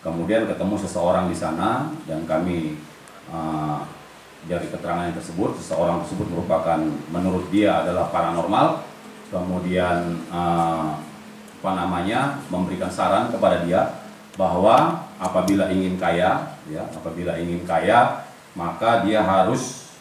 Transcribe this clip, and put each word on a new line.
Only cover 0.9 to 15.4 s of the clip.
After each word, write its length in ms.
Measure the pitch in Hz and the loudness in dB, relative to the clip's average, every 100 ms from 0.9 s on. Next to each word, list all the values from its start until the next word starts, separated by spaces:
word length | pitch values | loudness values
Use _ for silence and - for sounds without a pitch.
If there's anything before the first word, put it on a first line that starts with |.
| - 87 92 90 | 0 2 2 2
di 40 | 82 | -2
sana 500 | 80 82 90 80 78 - | -4 -2 0 0 -4 -6
dan 240 | - 80 85 | -6 -6 -2
kami, 480 | - 90 85 78 76 78 - - - - | 0 0 -2 -4 -8 -14 -20 -20 -20 -12
eh, 460 | 80 80 78 76 73 - - - - - - | -6 -4 -2 -2 -4 -6 -14 -20 -20 -20 -18
dari 240 | 82 87 80 | -6 -4 -4
keterangan 400 | 87 85 85 87 | -6 -4 -2 -2
yang 80 | 85 | -6
tersebut, 400 | 85 85 117 - | -8 -2 -2 -2
seseorang 400 | - 82 87 85 | -4 0 2 0
tersebut 240 | - 95 104 | -4 -6 -4
merupakan, 480 | 87 87 80 80 80 78 73 - | -4 0 0 2 0 0 -4 -6
menurut 400 | 85 92 90 - | -2 0 0 0
dia 320 | 101 101 - | 2 4 4
adalah 320 | - 87 - | 0 0 0
paranormal. 720 | - - 85 - - 151 - - - - - - | 0 -2 -2 0 4 4 2 -8 -16 -20 -20 -8
Kemudian, 800 | 92 90 90 90 90 87 87 85 85 - | -6 -2 -2 0 2 2 0 -2 -6 -6
eh, 580 | 87 85 85 82 80 78 78 76 - - - - - | -2 0 2 2 0 -2 -4 -10 -18 -20 -20 -20 -6
apa 140 | 95 | -4
namanya, 640 | 92 90 87 92 117 143 139 - | -2 -2 -2 0 0 0 -4 -6
memberikan 400 | 92 90 95 92 | -2 -2 -2 -4
saran 400 | - 101 98 - | 0 2 2 2
kepada 320 | - 98 87 | 2 4 4
dia 320 | 85 92 92 - - - - - | 2 2 2 -2 -14 -18 -16 -2
bahwa 720 | 95 90 104 101 - 170 - - | 0 4 8 8 6 0 -8 -6
apabila 560 | - - | 0 0